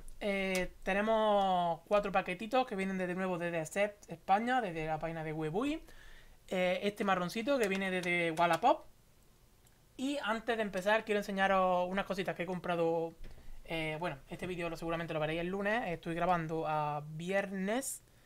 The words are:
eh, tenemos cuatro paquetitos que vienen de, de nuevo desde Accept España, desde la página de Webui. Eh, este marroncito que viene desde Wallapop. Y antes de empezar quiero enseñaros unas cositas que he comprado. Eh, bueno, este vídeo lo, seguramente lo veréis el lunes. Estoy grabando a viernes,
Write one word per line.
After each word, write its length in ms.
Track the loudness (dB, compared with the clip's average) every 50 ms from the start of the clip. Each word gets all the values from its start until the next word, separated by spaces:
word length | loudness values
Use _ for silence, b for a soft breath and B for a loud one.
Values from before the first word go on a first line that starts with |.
| -8 -12 -8 -4
eh, 540 | -2 -2 0 0 0 0 0 0 0 -2 -6 -6
tenemos 1000 | -2 0 0 2 2 2 2 4 4 4 4 4 4 4 2 2 2 0 0 -2 0 2
cuatro 240 | 2 4 4 2
paquetitos 540 | 2 0 0 0 -4 -6 -4 0 2 2 2
que 100 | 2 -2
vienen 220 | -2 -2 -2 -2 -2
de, 80 | -2
de 80 | -2 -2
nuevo 240 | -2 0 0 0 0
desde 220 | -2 -2 -2 -2
Accept 500 | -4 -2 0 0 0 0 -2 -6 -14 -14
España, 500 | -14 -6 2 2 2 4 4 2 2 2
desde 240 | 0 0 -2 -4 -2
la 140 | -2 -2 -2
página 260 | -2 -4 -4 -4 -6
de 80 | -4
Webui. 480 | -4 -2 -2 -2 -2 -2 -2 -2 -2 -4 B B B B B B B B B B B B -8 -4
Eh, 320 | -2 0 2 2 0 0
este 220 | 0 -2 -2 0 0
marroncito 540 | 2 2 2 0 -2 -2 -2 0 0 2 2
que 100 | 2 2
viene 220 | 2 0 0 0
desde 400 | -2 0 0 0 2 2 2 2
Wallapop. 520 | 2 4 4 4 4 6 6 6 4 4 0 -10 -20 -20 -20 -20 -20 -20 -20 -20 -20 -20 -20 -20 -20 -20 -20 -20 -20 _ _ -18 -8
Y 220 | -4 -2 -2 -2 -2
antes 340 | -2 -2 -2 -2 -2 -2 0
de 60 | 0
empezar 420 | -2 -2 -2 0 2 2 2 2 2
quiero 160 | 0 0 -2
enseñaros 680 | -2 -2 0 2 2 4 4 4 4 4 4 2 2 0
unas 160 | -2 -2 -2
cositas 300 | -2 -4 -2 -2 -2 -4
que 80 | -4
he 40 | -4
comprado. 680 | -4 -4 -4 -2 -2 0 2 2 2 2 2 0 -2 -6 -10 -14 B B B B B B B -8
Eh, 320 | -6 -4 -2 -2 -2 -2 -4
bueno, 200 | -4 -4 -6 -8 -10 -12
este 180 | -10 -8 -6
vídeo 220 | -6 -4 -4 -4 -4
lo, 80 | -6
seguramente 380 | -4 -4 -4 -2 -2 -2 -2 -2
lo 60 | -2
veréis 200 | 0 0 0 -2
el 60 | -2
lunes. 360 | -2 -2 -2 0 0 0 0 0
Estoy 280 | -2 -4 -4 -4 -4 -2
grabando 520 | 0 2 2 2 2 2 0 -2 -2 -2
a 380 | 0 0 0 0 0 -2 -4 -6 -6
viernes, 880 | -8 -6 -4 0 0 0 0 0 -2 -2 0 0 0 0 -2 -4 -8 -10 -12 b b b b